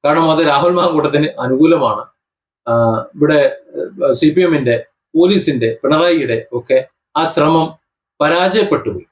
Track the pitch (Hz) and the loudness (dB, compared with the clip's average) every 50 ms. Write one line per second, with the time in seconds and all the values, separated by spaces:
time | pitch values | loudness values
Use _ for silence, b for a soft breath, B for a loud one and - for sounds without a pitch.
0 | - 143 151 165 165 160 156 156 165 147 143 143 170 175 175 175 175 175 160 151 | 0 0 0 2 2 2 2 2 2 2 2 2 2 2 2 2 0 0 0 0
1 | 147 147 143 147 151 156 - 117 123 131 131 135 156 165 170 156 131 110 107 - | 0 0 0 0 -2 -2 -4 -6 -4 -2 0 2 4 4 4 2 0 -2 -4 -6
2 | - - _ _ _ _ _ _ _ _ _ _ _ 120 117 117 117 117 113 - | -10 -16 _ _ _ _ _ _ _ _ _ _ _ -2 0 0 0 0 -2 -4
3 | - - - 147 147 151 151 147 139 131 - - - - - - - - - - | -6 -12 -4 -2 0 2 2 2 2 2 -2 -4 -18 -14 -10 -10 -10 -10 -6 -2
4 | - 139 123 - 156 156 151 180 180 170 160 143 131 120 117 - - _ _ _ | 0 0 0 2 2 2 2 2 2 2 2 0 0 0 -2 -2 -4 _ _ _
5 | _ _ - 160 175 185 202 185 - 160 139 123 113 113 90 - - 135 151 156 | _ _ 0 2 2 4 2 0 0 -2 -2 -2 -2 -4 -4 -4 -2 -2 0 0
6 | 170 175 170 160 135 123 113 113 - - 123 123 120 - 131 131 131 _ _ _ | 2 0 0 0 -2 -2 -4 -6 -6 -8 -10 -10 -4 0 -2 -2 -2 _ _ _
7 | _ _ _ 151 165 160 - 170 147 156 160 165 160 156 - _ _ _ _ _ | _ _ _ -4 -4 -2 0 0 0 2 2 0 0 -2 -8 _ _ _ _ _
8 | _ _ _ _ 147 151 170 175 185 190 185 220 202 202 - - - 170 - - | _ _ _ _ -2 0 0 0 0 0 0 0 0 0 -2 -4 -4 -8 -10 -10
9 | - _ | -16 _